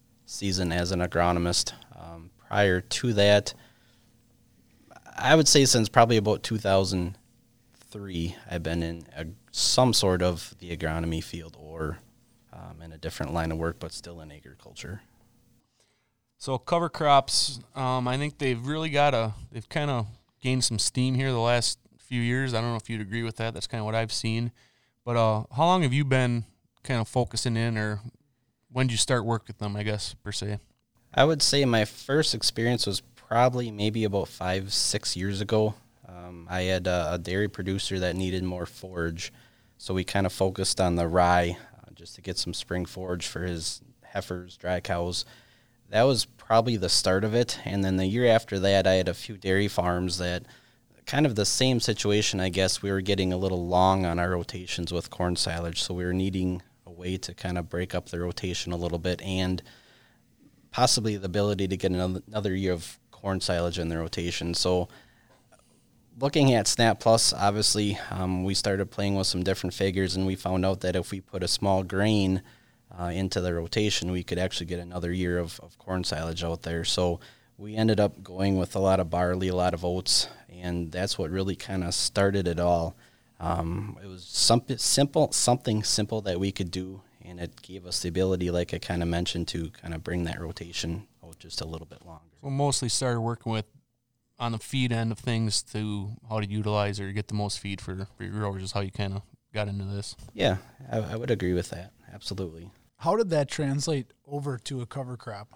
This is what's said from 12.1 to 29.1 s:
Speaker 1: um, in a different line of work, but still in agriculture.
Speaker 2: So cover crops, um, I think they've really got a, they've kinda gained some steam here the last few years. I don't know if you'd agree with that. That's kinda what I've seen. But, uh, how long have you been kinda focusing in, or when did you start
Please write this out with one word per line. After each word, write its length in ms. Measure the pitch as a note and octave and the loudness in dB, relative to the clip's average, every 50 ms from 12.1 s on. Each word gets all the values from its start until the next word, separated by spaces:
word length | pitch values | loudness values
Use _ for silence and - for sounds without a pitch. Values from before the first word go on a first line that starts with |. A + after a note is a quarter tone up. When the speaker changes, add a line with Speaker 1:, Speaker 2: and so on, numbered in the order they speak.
| _ _ _ _ _ _ _ _ | _ _ _ _ _ _ _ _
Speaker 1:
um, 300 | - E2 F2 E2+ D#2+ D2+ E2 | -20 -18 -18 -18 -18 -18 -18
in 80 | E2 D#2+ | -18 -16
a 60 | D#2+ | -12
different 360 | - E2 - - E2 D2+ D#2+ | -10 -10 -8 -6 -6 -4 -2
line 180 | E2+ D#2+ E2 D#2+ | -2 -2 -2 -2
of 60 | D#2+ | -2
work, 180 | E2 E2 E2 - | -4 -4 -4 -6
but 140 | E2+ D#2+ - | -10 -12 -12
still 300 | - - F2 F2 E2 D#2 | -14 -16 -16 -16 -16 -16
in 100 | D2+ D2 | -18 -18
agriculture. 720 | D2 - C#2 C2 - - - - - - - G2+ - - _ _ _ _ _ _ _ _ _ _ _ _ _ _ _ _ _ _ _ _ _ _ _ _ _ _ _ | -20 -20 -20 -20 -20 -20 -20 -18 -16 -12 -12 -12 -12 -14 _ _ _ _ _ _ _ _ _ _ _ _ _ _ _ _ _ _ _ _ _ _ _ _ _ _ _
Speaker 2:
So 180 | - C#3 C3 | -6 -4 -4
cover 320 | B2 - - F3 E3+ F3 D#3+ | -4 -2 0 2 2 2 0
crops, 720 | - - D#3+ D3 C#3+ C#3 C3+ - - - - - C3+ A#2+ - - - | -2 0 4 6 8 8 6 6 2 0 0 0 -2 -8 -14 -14 -8
um, 320 | C#3 C3 B2+ B2+ B2+ B2 B2 | -4 -2 0 0 0 0 0
I 80 | B2+ | 0
think 220 | C3+ D3 D3 - - | -2 -2 -4 -4 -2
they've 280 | C#3+ C3 B2 A#2 A#2+ | 0 0 0 0 -2
really 220 | C#3 D3+ D#3 D#3+ D#3+ | -4 -4 -4 -2 0
got 240 | C#3 C#3+ C#3+ D3 C3 | 2 4 4 6 4
a, 220 | A2+ A2+ A2 G#2+ - - - - | 4 2 0 -2 -6 -10 -12 -12
they've 160 | A2+ - - | -12 -12 -6
kinda 380 | - D#3 D3 D3 C3+ A#2+ G#2+ G#2+ - - _ _ _ _ | -2 -2 0 0 0 0 -2 -4 -8 -14 _ _ _ _
gained 240 | - B2+ C3 B2+ A#2+ | -2 0 0 2 2
some 140 | - A#2 G#2 | 0 0 0
steam 360 | - - - B2+ B2+ C3 C3 | -2 0 0 0 2 2 2
here 160 | B2+ C3+ C3+ | 2 2 2
the 80 | B2+ A#2 | 2 2
last 400 | A2+ A#2 A#2+ A#2+ - - - - _ _ _ _ | 2 4 4 4 2 0 -2 -4 _ _ _ _
few 240 | _ - B2+ A#2+ A#2 | _ -6 -2 0 0
years. 320 | A#2+ B2 C3 C3+ C3 A#2+ | 2 2 0 0 0 0
I 80 | A2 A#2 | 0 0
don't 80 | A#2+ | 0
know 60 | A#2 | -2
if 120 | A2+ - - | -4 -4 -6
you'd 140 | A2+ G#2+ G#2+ | -6 -6 -6
agree 200 | F#2+ G#2+ A#2 A2+ | -4 -4 -4 -4
with 140 | A2+ G#2+ | -4 -4
that. 160 | - A2+ A#2 - | -4 -4 -4 -4
That's 140 | G#2+ - | -6 -8
kinda 180 | - - A2+ G#2+ | -6 -6 -4 -4
what 100 | G#2+ A2 | -2 0
I've 180 | A2+ A2+ A2 - | 0 0 0 -2
seen. 380 | - - A2 A2 A#2 A#2+ A#2+ - _ _ _ _ _ _ _ _ _ _ | -4 -2 -2 0 0 -2 -2 -4 _ _ _ _ _ _ _ _ _ _
But, 120 | A#2+ A#2+ | -2 2
uh, 280 | A#2 A2+ A2 G#2+ G#2+ A2 - - | 4 4 4 4 2 -2 -4 0
how 120 | B2+ D#3+ | 2 4
long 160 | E3+ F#3 F#3 E3 | 4 4 4 4
have 100 | C3 B2+ | 4 2
you 140 | C#3+ D3 | 2 2
been 400 | C3+ C3+ C3 B2+ B2 A#2+ A#2 A2 - _ _ _ _ _ _ - | 4 4 4 4 4 2 0 -2 -6 _ _ _ _ _ _ -6
kinda 220 | - C3 A#2 A2 | -2 -2 0 -2
focusing 540 | - - B2+ A#2+ - - A2 - B2 A2+ A2+ | 0 0 0 0 0 -2 -2 -2 0 0 0
in, 180 | A2+ A#2 A2+ | 0 0 0
or 240 | A2 G#2+ G#2+ G#2+ G#2 A2 A#2 - _ _ _ _ _ _ _ _ _ _ _ | 0 -2 -2 -2 -4 -6 -10 -16 _ _ _ _ _ _ _ _ _ _ _
when 160 | B2 B2+ C3 | -2 0 2
did 60 | B2+ A#2 | 2 2
you 60 | G#2+ | 2
start 280 | - - | 2 2